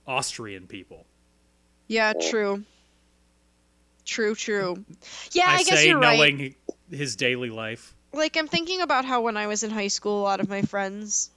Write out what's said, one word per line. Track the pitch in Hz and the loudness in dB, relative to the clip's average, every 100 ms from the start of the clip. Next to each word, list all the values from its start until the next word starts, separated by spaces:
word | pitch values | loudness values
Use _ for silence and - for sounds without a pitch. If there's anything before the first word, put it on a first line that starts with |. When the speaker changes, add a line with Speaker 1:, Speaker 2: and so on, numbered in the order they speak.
| - | -6
Speaker 1:
Austrian | 131 135 - 110 95 90 | -4 -4 -6 -10 -12 -14
people. | 101 90 82 _ _ _ _ _ _ _ _ - | -16 -16 -20 _ _ _ _ _ _ _ _ -4
Speaker 2:
Yeah, | 220 220 | 0 0
true. | - 165 226 202 202 208 _ _ _ _ _ _ _ _ _ _ _ _ _ - | 0 -2 0 0 -2 -6 _ _ _ _ _ _ _ _ _ _ _ _ _ -8
True, | - 214 | -2 -2
true. | 220 - 208 185 180 208 - - - - | -2 -2 -2 -2 -4 -10 -20 -20 -18 -2
Yeah, | 349 359 | 2 4
Speaker 1:
I | 359 | 4
Speaker 2:
I | |
guess | - - | 4 6
Speaker 1:
say | 151 | 8
Speaker 2:
you're | 294 | 8
right. | 151 147 | 6 6
Speaker 1:
knowing | 147 143 135 - - - - | 6 4 -4 -10 -16 -16 -12
his | 143 139 107 | -8 -6 -2
daily | 127 123 123 | -2 0 -4
life. | 110 110 113 - - _ | -6 -8 -10 -14 -20 _
Speaker 2:
Like, | 285 311 330 | -4 -2 -2
I'm | 311 | -2
thinking | 339 339 370 | -2 -4 -4
about | 339 269 262 | 0 0 0
how | 254 | 0
when | 226 214 | 0 -2
I | 208 | -2
was | 214 | -4
in | 226 | -4
high | 220 202 | -4 -4
school, | - 208 208 | -4 -2 -2
a | |
lot | 202 196 | 0 0
of | 196 | -2
my | 202 | -4
friends | 202 202 196 202 208 - - | -4 -4 -6 -8 -6 -6 -6